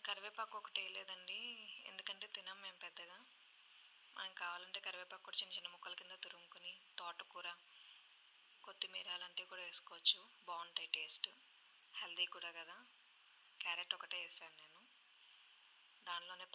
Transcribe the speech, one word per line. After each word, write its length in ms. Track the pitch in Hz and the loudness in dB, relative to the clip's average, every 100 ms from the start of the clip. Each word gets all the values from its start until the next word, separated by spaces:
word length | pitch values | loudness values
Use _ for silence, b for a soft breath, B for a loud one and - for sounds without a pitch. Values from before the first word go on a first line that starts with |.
| - | 4
కరివేపాకు 480 | 196 202 214 220 214 | 2 2 2 2 2
ఒకటి 180 | 202 196 | 2 2
వేయలేదండి, 540 | 190 190 185 185 180 196 240 233 214 202 - | 2 0 -2 -4 -2 0 0 -2 -4 -6 -4
ఎందుకంటే 360 | 190 190 196 208 - | -2 0 0 -2 -2
తినం 200 | 185 196 | -2 -4
మేము 140 | 196 180 | -4 -4
పెద్దగా. 340 | 175 - 175 190 254 - - - - B B - - - | -6 -4 -8 -8 -14 -16 -18 -18 -18 B B -18 -10 -2
మనం 160 | 190 185 | -2 0
కావాలంటే 400 | 180 175 185 190 196 | 2 2 0 0 0
కరివేపాకు 380 | 185 180 190 - | 0 -2 -6 4
కూడా 120 | 185 | 4
చిన్న 140 | 196 185 | 6 2
చిన్న 120 | 175 | 0
ముక్కల 200 | 175 180 180 | -4 -2 -2
కింద 160 | 180 185 | -4 -4
తురుముకుని, 480 | 180 175 175 175 175 185 - - | -4 -4 -10 -6 -6 -6 -4 0
తోటకూర, 500 | 175 170 185 180 175 175 - B B B B B - - - - - | 0 0 -4 -4 -2 -4 -8 B B B B B -20 -20 -20 -12 -10
కొత్తిమీర 420 | 190 185 185 180 180 | 0 2 2 -2 -2
అలాంటివి 320 | 180 180 180 | -2 -4 -4
కూడా 100 | 190 175 | -4 2
వేసుకోవచ్చు, 520 | 175 - 175 170 180 185 - - | 2 2 8 10 10 6 -8 0
బాగుంటాయి 420 | 170 170 170 165 160 | 2 2 2 4 4
టేస్ట్, 340 | 156 - - - - - - - - - | 4 2 2 0 -18 -20 -20 -20 -8 -4
హెల్దీ 280 | 180 170 180 180 | -2 2 2 2
కూడా 160 | 175 170 | -4 -4
కదా. 180 | 160 190 247 - - - - - - - | -6 -8 -12 -18 -20 -20 -20 -20 -20 0
క్యారెట్ 360 | 175 170 180 180 | 4 4 4 2
ఒకటే 200 | 180 180 | 4 2
వేసాను 320 | 170 - 165 160 | 2 -2 -6 -10
నేను. 200 | - - - - - - B B B B - - - - 190 | -14 -16 -18 -20 -20 -20 B B B B -20 -20 -18 -12 -2
దానిలోనే 400 | 175 175 180 180 | 0 0 -6 -2